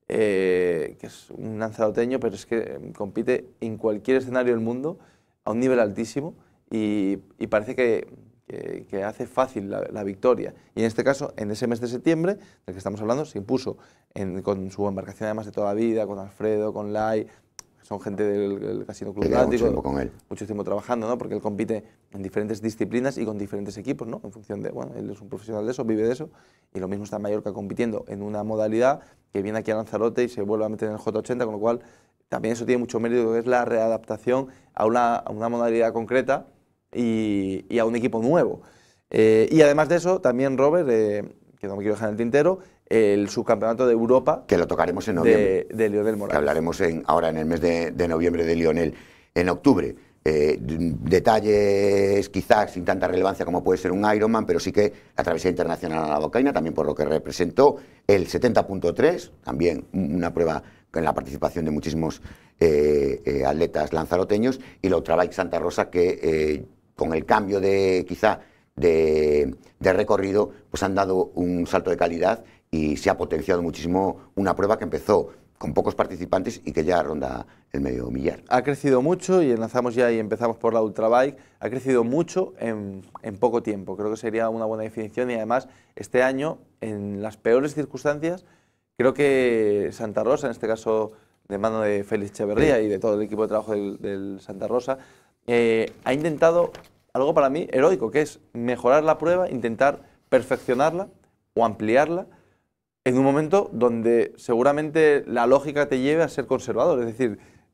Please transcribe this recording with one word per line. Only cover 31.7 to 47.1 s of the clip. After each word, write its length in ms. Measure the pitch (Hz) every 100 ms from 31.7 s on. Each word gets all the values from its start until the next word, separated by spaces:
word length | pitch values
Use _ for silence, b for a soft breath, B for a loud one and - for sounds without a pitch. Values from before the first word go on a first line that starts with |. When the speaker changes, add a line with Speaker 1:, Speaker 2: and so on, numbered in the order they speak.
| 120 b b b b _
Speaker 1:
también 260 | 127 113
eso 100 | 117
tiene 140 | 117 123
mucho 220 | 117 117
mérito, 320 | 117 120 113
que 60 | 113
es 80 | 117
la 180 | 123 120
readaptación 840 | 113 113 113 - 107 - 127 135 B B -
a 100 | 110
una, 300 | 120 120 117
a 160 | -
una 180 | 107 117
modalidad 420 | 117 117 113 113
concreta 540 | 117 107 127 127 139 - _ _ _ _
y, 720 | - 117 110 107 101 95 95 -
y 100 | 117
a 60 | 113
un 100 | 120
equipo 260 | 113 113
nuevo. 400 | 117 170 117 - b b b b _
Eh, 400 | 113 110 110 110
y 100 | 160
además 260 | 147 143 151
de 60 | 170
eso, 260 | 170 185
también, 380 | 135 120 135 131
Robert, 280 | 139 170 151
eh, 320 | 113 107 104 101 - _ _
que 80 | 101
no 80 | 101
me 40 |
quiero 140 | 104 104
dejar 140 | 110
en 40 |
el 40 | 104
tintero, 420 | 117 139 151 185 B B -
el 420 | 113 107 101 101
subcampeonato 560 | 120 113 110 110 117 127
de 80 |
Europa 520 | 117 113 127 127 156 -
Speaker 2:
Que 100 | 92
lo 80 | 82
tocaremos 420 | - 85 90 110
en 80 | 92
Speaker 1:
de, 40 |
Speaker 2:
noviembre. 480 | 117 107 101 95 -
Speaker 1:
de 180 | 110 110
Lionel 280 | 101 104 107
Morales. 140 | 101
Speaker 2:
Que 60 | 73
hablaremos 440 | 71 78 82 82
en, 220 | 90 82
ahora 240 | -